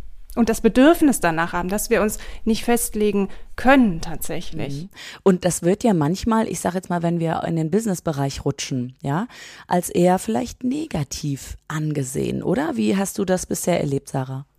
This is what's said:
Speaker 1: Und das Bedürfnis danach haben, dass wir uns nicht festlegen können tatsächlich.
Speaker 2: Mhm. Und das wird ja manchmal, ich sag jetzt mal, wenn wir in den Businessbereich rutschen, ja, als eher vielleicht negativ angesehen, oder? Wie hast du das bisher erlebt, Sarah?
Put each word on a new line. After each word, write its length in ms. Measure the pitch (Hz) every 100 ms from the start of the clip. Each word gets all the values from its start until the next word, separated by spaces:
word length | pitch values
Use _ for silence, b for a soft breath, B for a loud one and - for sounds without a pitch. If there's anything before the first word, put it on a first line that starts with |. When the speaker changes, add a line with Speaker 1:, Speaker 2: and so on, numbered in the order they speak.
| - - -
Speaker 1:
Und 140 | - 220
das 140 | 220
Bedürfnis 580 | 226 220 277 330 311 226
danach 320 | 170 160 170
haben, 160 | 180 180
dass 220 | 208 -
wir 100 | 214
uns 180 | 208 - B B -
nicht 180 | 220
festlegen 640 | - 233 - 214 208 202 196 B B
können 460 | - 247 277 233 165
tatsächlich. 840 | 165 156 - 156 - 165 127 139
Speaker 2:
Mhm. 40 | 175 B B B
Und 200 | - 180
das 180 | 180 -
wird 220 | 170 202
ja 80 | 240
manchmal, 560 | 185 147 185 - 226 220
ich 120 | 175
sag 120 | 190
jetzt 160 | 180 -
mal, 140 | 175
wenn 180 | 170 170
wir 220 | 165 165 -
in 100 | 165
den 140 | 160
Businessbereich 760 | 185 226 180 - 143 139 - 143
rutschen, 500 | 139 - 131 123 131
ja, 240 | 139 147 240 B B B B
als 240 | 180 175
eher 280 | - 175 185
vielleicht 460 | - 220 247 -
negativ 920 | 254 277 320 180 139 - 147 135 - - _
angesehen, 760 | 151 156 147 131 143 123 131
oder? 360 | - 196 311 240
Wie 180 | 214 196
hast 220 | 196 -
du 80 | 196
das 180 | 185
bisher 340 | - 202 - 175
erlebt, 300 | 151 139 -
Sarah? 380 | 143 131 135 139